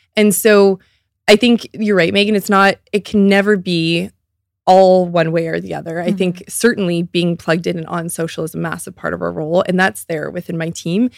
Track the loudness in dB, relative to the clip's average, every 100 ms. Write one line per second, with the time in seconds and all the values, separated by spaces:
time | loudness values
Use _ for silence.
0 | _ 0 2 4 4 6 4 0 _ _
1 | _ _ 0 2 2 0 -2 -6 -2 0
2 | 2 0 0 0 0 2 2 0 _ -6
3 | -2 2 4 4 2 0 0 -2 0 -2
4 | -4 _ _ _ _ _ 4 6 8 6
5 | 2 0 0 0 -2 -4 -6 -8 -8 -6
6 | -4 -2 -2 -4 -10 -2 0 0 -2 -2
7 | -4 -2 -2 -2 -2 -2 -2 -6 -6 -8
8 | -8 -8 -8 -6 -8 -6 -8 -8 -14 -10
9 | -8 -6 -6 -6 -2 0 0 0 0 -2
10 | -8 -8 -8 -10 -8 -8 -8 -8 -4 -2
11 | -2